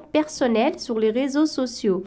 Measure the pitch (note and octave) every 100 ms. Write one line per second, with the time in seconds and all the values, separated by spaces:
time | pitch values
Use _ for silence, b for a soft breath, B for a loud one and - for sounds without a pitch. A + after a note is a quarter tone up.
0 | - D4+ D4+ - B3+ A3 C4+ - - A3
1 | A3 A#3+ C4+ C#4 D#4 D4 B3+ - G#3+ F#3